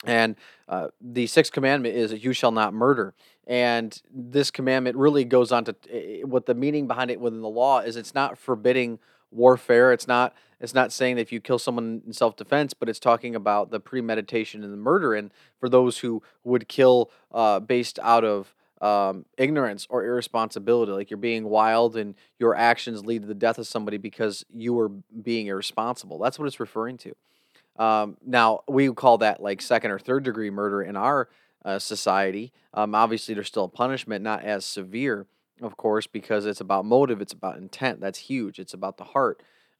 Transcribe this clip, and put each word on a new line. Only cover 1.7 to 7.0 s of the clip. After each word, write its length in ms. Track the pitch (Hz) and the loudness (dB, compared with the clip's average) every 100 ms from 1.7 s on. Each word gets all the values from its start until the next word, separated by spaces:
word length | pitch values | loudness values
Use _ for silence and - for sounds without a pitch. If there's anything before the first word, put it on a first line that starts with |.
| 143 117 | 0 0
is, 180 | 110 110 110 | -2 -2 -4
"You 80 | 123 | -4
shall 180 | 123 123 | 0 2
not 240 | 113 107 | 2 0
murder." 400 | 110 123 131 101 - _ _ - | 2 2 2 0 -8 _ _ -4
And 540 | 123 123 117 113 - _ | 0 2 0 -4 -10 _
this 380 | 131 120 139 135 | -16 -4 0 0
commandment 460 | - 131 131 127 123 | -2 0 0 0 2
really 280 | 143 143 | 4 4
goes 280 | 120 127 120 | 4 4 4
on 120 | 120 | 2
to, 120 | 113 104 - | -2 -8 -10
eh, 340 | 117 82 98 | -10 -10 -10
what 240 | 135 127 120 | -2 -2 0
the 80 | |
meaning 340 | 120 139 147 131 | -2 0 -2 -2
behind 240 | 120 | -2